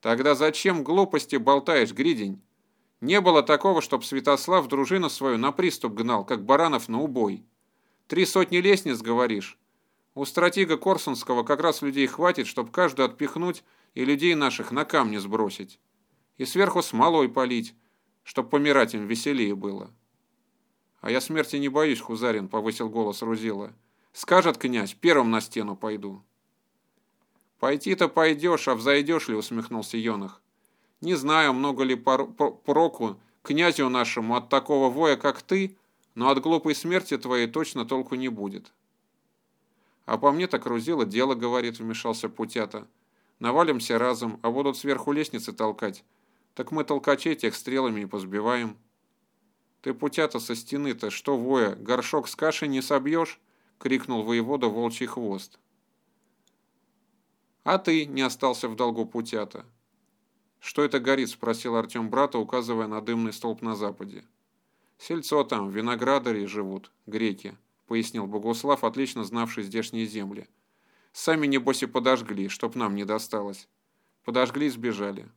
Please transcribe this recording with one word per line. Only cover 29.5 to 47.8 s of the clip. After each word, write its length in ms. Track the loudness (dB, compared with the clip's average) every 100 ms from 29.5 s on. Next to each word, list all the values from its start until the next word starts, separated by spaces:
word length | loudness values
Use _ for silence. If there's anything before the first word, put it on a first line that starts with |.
| -6 -6 -8 -6 -4
Йонах. 420 | -2 -4 -6 -12 _ _ _ _ _ _
«Не 120 | -2
знаю, 380 | -2 2 4 4
много 320 | 4 -2 -2
ли 100 | 0
пор-, 380 | 0 2 2 0
пр-, 200 | 0 -2
проку 680 | -2 0 4 4 2 -6 -6 _ _
князю 480 | -4 2 4 4 2
нашему 440 | 2 0 0 0
от 140 | 0 2
такого 400 | 0 4 2 4
воя, 300 | 4 4 4
как 240 | 2 -2
ты, 340 | -2 0 0 -6 _ _ _
но 160 | 0 2
от 100 | 4
глупой 340 | 4 2 2
смерти 440 | -2 0 -2 0 -6
твоей 300 | 0 0 0
точно 360 | -2 -4 -4
толку 300 | -4 -4 -4
не 160 | -4 -4
будет». 420 | -6 -8 -8 -16 _ _ _ _ _ _ _ _ _ _ _ _ _ -6
«А 100 | 2
по 160 | 2
мне 140 | 2 0
так 180 | -2
Рузила 400 | -2 -4 -2 -2
дело 300 | 0 0 0
говорит», 440 | 0 -2 -2 -2 -6
вмешался 520 | -8 -6 -4 -4 -6
Путята. 580 | -6 -6 -4 -6 -8 -16 _ _ _ _ _
«Навалимся 580 | 0 2 4 2 0 0
разом, 420 | 2 0 -4 -4
а 100 | -4
будут 280 | 0 -2 -2
сверху 340 | -4 -2 0
лестницы 400 | -2 -2 -6 -10
толкать. 500 | -4 -4 -2 -6 -8 _ _ _ _ _
Так 180 | -12 -6
мы 100 | -4
толкачей 520 | -2 0 2 2 0
тех 200 | -2 -2
стрелами 460 | -4 -4 -2